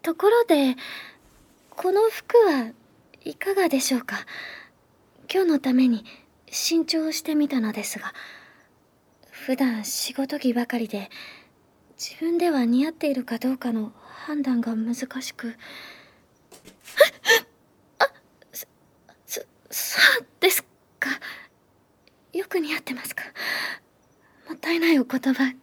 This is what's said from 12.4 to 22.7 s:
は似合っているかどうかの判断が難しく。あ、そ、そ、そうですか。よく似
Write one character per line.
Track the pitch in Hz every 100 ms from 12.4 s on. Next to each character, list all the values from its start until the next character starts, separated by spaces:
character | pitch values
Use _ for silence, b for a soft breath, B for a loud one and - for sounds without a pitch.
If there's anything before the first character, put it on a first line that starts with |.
| 349
は | 285
似 | 233 247 302
合 |
っ |
て | 320 302
い |
る | 262
か | 247 226
ど | 254
う | 262
か | 247
の | 226 214 -
判 | - - - 294
断 | 269 240
が | 233 226
難 | 226
し | 240 254 262 -
く。 | - 233 226 B B B B B B _ _ _ - - _ - - 640 - - 453 - _ _ _ _ _
あ、 | 554 - _ _ _
そ、 | - - _ _ _ _ _ -
そ、 | - - _ _
そ | - - - - 480
う | - _
で | 370
す | - - _ _ _
か。 | 269 - B B B _ _ _ _ _ _ _ _
よ | 339 392
く | 370
似 | 302